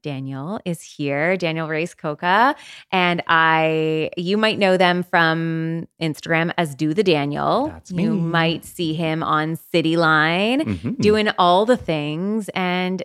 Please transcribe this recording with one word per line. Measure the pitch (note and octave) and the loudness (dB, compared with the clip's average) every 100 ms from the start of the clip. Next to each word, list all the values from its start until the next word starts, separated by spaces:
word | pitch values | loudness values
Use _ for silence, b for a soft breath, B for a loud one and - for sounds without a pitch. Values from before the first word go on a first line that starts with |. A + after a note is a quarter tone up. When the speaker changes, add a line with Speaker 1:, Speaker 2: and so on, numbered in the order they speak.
Speaker 1:
Daniel | D3+ C3+ C3+ C3+ D3 - | -10 -8 -8 -8 -8 -8
is | F3+ E3 | -6 -8
here, | - - C#3+ C#3+ E3 F#3+ | -10 -8 -4 -2 0 0
Daniel | E3+ D#3+ D#3 | -2 -4 -4
Reyes | D#3 E3+ | -4 -6
Coca, | - D#3+ D3+ F3+ G3 B3+ D4 B B B | -6 -8 -4 2 4 2 0 B B B
and | F#3+ F3 F3 - | 0 0 0 2
I, | E3 D#3+ D#3+ D#3+ D#3+ D#3 D#3 D#3 - | 4 6 4 2 0 0 -2 -4 -4
you | F3 G#3 | -2 0
might | A3 G3+ | 0 2
know | F#3+ F#3 | 2 4
them | F3+ F3+ | 4 2
from | F3 F3 E3 E3 E3 E3 D#3+ E3 - - | 0 2 4 2 0 -2 -2 -4 -8 -6
Instagram | D#3+ C#3+ D#3+ E3 F3 - | -6 -4 -2 -2 0 -2
as | E3 C3+ | -4 -2
Do | D#3 | -2
the | D#3+ | 0
Daniel. | F#3 D3+ C#3+ D3 C#3+ G3 D4+ | 2 2 0 -2 0 0 -2
Speaker 2:
That's | D#2+ - | -8 -8
Speaker 1:
You | F3 G#3+ | -2 0
Speaker 2:
me. | G#3 | 0
Speaker 1:
might | E3 E3 E3 E3 | 0 0 0 -2
see | - - E3 | -8 -6 -4
him | D#3 D#3+ D#3+ | -2 -2 -2
on | - D3+ D#3 D#3+ | -2 -2 -2 -6
City | - E3+ D#3+ E3 | -4 -2 2 2
Line, | D#3+ | 4
Speaker 2:
Mm-hmm. | D#3 D#3 F3 G#3 C4+ C4+ B2 A2+ B3 | 4 2 2 0 0 -2 -4 -4 0
Speaker 1:
doing | G3+ G#3+ G#3+ - | 2 2 2 2
all | F3+ F3+ | 4 4
the | A3 B3 | 4 0
things, | - D#3 D3 D#3 G3 A3 G3 | -2 -4 -4 -4 -4 -4 -4
and | F#3+ F3+ F3+ F#3 F#3 | -4 -2 -2 -2 -4